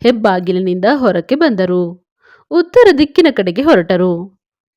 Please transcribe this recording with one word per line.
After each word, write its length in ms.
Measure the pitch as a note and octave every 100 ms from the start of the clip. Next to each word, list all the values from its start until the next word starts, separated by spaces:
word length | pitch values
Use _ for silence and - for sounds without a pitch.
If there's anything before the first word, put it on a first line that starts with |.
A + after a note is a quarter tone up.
ಹೆಬ್ಬಾಗಿಲಿನಿಂದ 840 | A#3 A#3 G#3+ F#3 F3+ F#3 F#3 F3+ G3+
ಹೊರಕ್ಕೆ 400 | C#4+ A#3+ F3 -
ಬಂದರು. 760 | C#4+ E4 G3 F#3 F3+ F3 F3+ _ _ _ _ -
ಉತ್ತರ 380 | E4 E4+ B4 G#4+ C#4+
ದಿಕ್ಕಿನ 280 | D4 - E4
ಕಡೆಗೆ 320 | A#3+ F#3+ F3
ಹೊರಟರು. 760 | D4 G#3+ E3+ F3+ F#3 E3+ F#3+ _ _ _ _